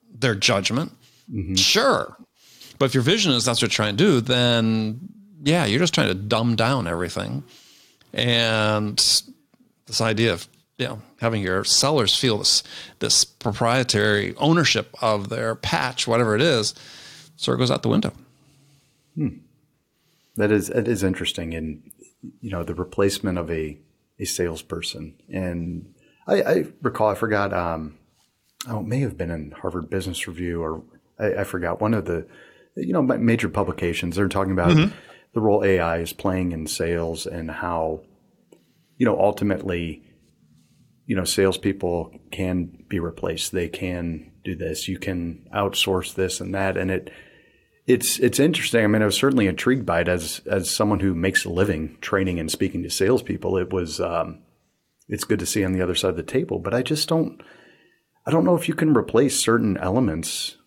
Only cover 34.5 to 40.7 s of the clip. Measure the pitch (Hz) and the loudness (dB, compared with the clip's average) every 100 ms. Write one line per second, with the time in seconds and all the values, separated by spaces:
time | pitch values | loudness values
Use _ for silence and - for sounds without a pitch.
34.5 | 92 87 156 190 - - - _ 117 107 | 2 6 6 4 -2 -20 -20 _ 0 2
35.5 | 101 98 92 85 82 85 - 101 92 92 | 4 4 4 2 -2 -4 -4 -2 0 -2
36.5 | 82 78 - 85 85 82 82 - 85 80 | -4 -6 -4 -2 0 -2 -6 -8 -8 -8
37.5 | 78 87 85 80 78 - _ _ _ _ | -6 -4 -2 -2 -4 -10 _ _ _ _
38.5 | _ _ _ _ _ 123 98 95 104 104 | _ _ _ _ _ 2 4 2 2 0
39.5 | 92 98 87 85 76 _ _ _ _ _ | 0 -2 -4 -4 -8 _ _ _ _ _
40.5 | _ _ | _ _